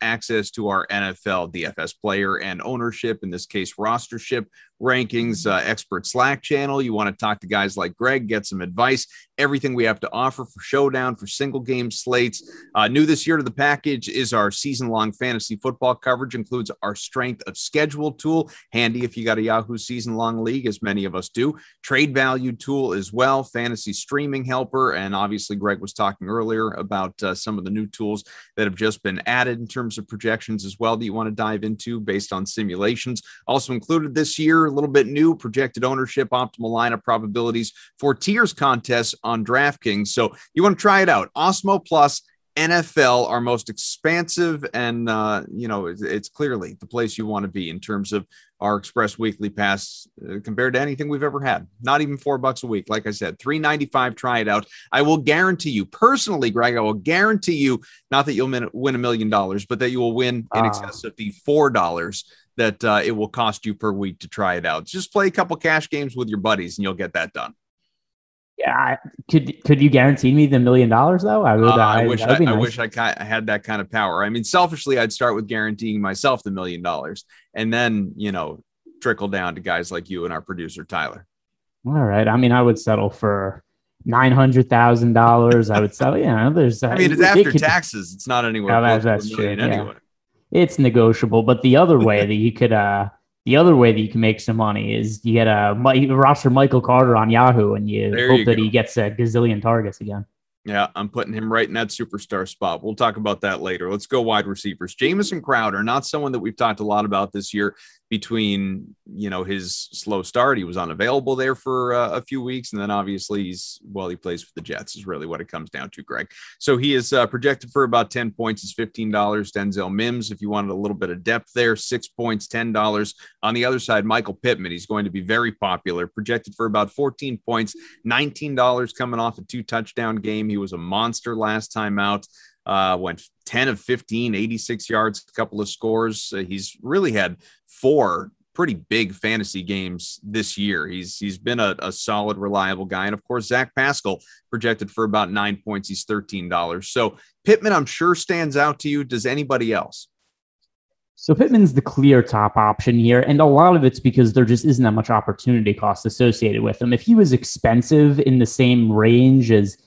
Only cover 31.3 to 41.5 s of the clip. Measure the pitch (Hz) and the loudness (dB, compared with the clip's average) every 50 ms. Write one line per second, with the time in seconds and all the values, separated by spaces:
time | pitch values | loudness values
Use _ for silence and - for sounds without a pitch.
31.3 | 107 104 110 107 107 101 104 107 110 104 - 120 120 113 107 104 98 101 101 - | -4 -4 -4 -4 -4 -4 -4 -6 -6 -8 -8 -8 -8 -6 -4 -4 -4 -4 -4 -6
32.3 | 101 92 98 - - 110 107 98 87 92 101 110 123 110 - 127 123 - - - | -6 -8 -6 -6 -6 -6 -6 -4 -4 -2 -2 -2 -2 -2 -6 -8 -10 -10 -12 -16
33.3 | - - _ - 127 135 - - 127 117 - - 160 165 151 143 127 156 156 151 | -20 -12 _ -2 -2 -2 -2 -4 -6 -6 -4 -2 -2 -2 -2 -2 -2 -2 -2 -2
34.3 | - - 156 156 160 160 160 151 139 143 147 143 135 139 127 110 143 147 156 165 | -4 -2 2 4 4 4 4 2 2 0 -2 4 4 4 4 4 2 2 2 2
35.3 | 160 156 - 120 107 135 135 127 - 117 123 127 135 131 131 123 - 139 131 104 | 2 0 -4 -4 -2 -2 -2 -2 -2 -2 -2 -2 0 -2 -4 -4 -2 -4 -2 0
36.3 | 123 123 127 113 - - 117 113 117 113 120 120 117 104 - - 117 110 110 107 | -2 -2 -2 -4 -6 -8 -6 -4 -2 0 0 0 -2 -2 -2 -2 -2 0 -2 -4
37.3 | 101 120 117 117 113 117 113 - - - - _ _ - 139 143 135 - - 190 | -4 -2 -2 0 -2 -2 -4 -6 -10 -16 -20 _ _ -2 0 0 0 0 0 0
38.3 | 208 233 233 - - - 147 139 127 117 - - 123 117 113 - - - - 113 | 2 2 2 0 0 0 0 2 2 0 0 0 0 0 0 -2 -6 -6 -6 -4
39.3 | 117 113 107 110 123 135 143 143 139 - - 117 101 101 104 101 - 127 113 - | -4 -4 -2 0 2 2 2 2 0 -2 -2 -2 -2 -2 -2 -2 -2 -2 -2 -2
40.3 | - - - _ _ 156 180 202 185 - - 208 196 190 190 175 147 101 92 - | -4 -8 -18 _ _ 2 2 2 2 2 2 4 4 4 4 4 4 2 0 -2
41.3 | - 139 160 185 | -4 -2 0 0